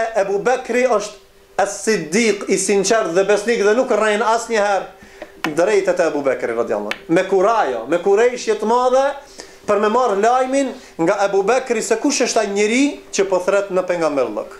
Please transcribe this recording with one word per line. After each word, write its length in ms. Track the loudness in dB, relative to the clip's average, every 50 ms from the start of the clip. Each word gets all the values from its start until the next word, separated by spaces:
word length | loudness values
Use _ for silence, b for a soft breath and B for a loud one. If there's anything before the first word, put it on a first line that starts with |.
| 0 0 -2
Ebu 240 | -2 -2 0 -2 -2
Bekri 440 | 0 0 -2 -2 -2 -2 0 0 2
është 300 | 2 2 0 -2 -4 -10 -18 -20 -20 _ -20 -20 _ -4
as-Siddiq, 920 | -2 -2 -2 -4 -4 -2 -2 -2 -2 -2 -2 0 2 2 2 0 -2 -2 -2
i 80 | -2
sinqert 560 | -2 0 0 0 0 2 2 2 2 0 0 0
dhe 100 | 2 2
besnik 400 | 2 2 0 0 0 0 0 2
dhe 100 | 2 2
nuk 180 | 2 2 2
rren 300 | 0 2 2 2 0 0
asnjëherë 1300 | 0 0 0 0 -2 -2 -2 0 0 2 0 -2 -2 -6 -12 -20 -20 -20 -20 -20 -20 -20 -12 -10 -8 -4 0
drejtet 440 | 0 2 2 2 2 2 2 2 2
e 80 | 0
Ebu 140 | 0 0 0
Bekri 320 | 0 0 -2 0 -2 -4 -2
radiallahu 380 | -2 -2 -2 -2 -4 -4 -6
anhu. 160 | -8 -10 -4
Me 160 | 0 0 0 2
kurajo, 640 | 2 2 2 2 2 2 2 0 0 -2 -4 -4
me 140 | -2 -2 -2 2
kurejshje 520 | 2 2 4 4 2 0 -2 -2 -4 -2 -2
të 60 | 0
madhe, 480 | 0 0 2 2 2 2 2 2 0 -2 -6 B B B B B B B B B
për 120 | -2 0 2
me 80 | 2
marrë 320 | 2 2 2 2 2 2 2
lajmin 540 | 2 2 2 2 0 0 0 0 0 -2 B B B B B
nga 220 | -2 0 0 2 2 0
Ebu 180 | 0 2 0 2
Bekri 380 | 2 0 0 0 -2 -2 -4
se 140 | -2 -2 -2
kush 300 | 0 0 -2 0 0 -2
është 140 | 0 0 0
ai 80 | 0
njeri 520 | 0 0 0 0 2 2 2 2 0 -2 -6 -10 -6 -2
që 100 | -2 0 0
po 100 | 0 0
thret 300 | 0 0 0 0 0 0
në 160 | -2 -2 -2
pejgamberllëk. 640 | -2 -2 0 0 0 0 0 -2 -2 -4 -6 -8 -10 -14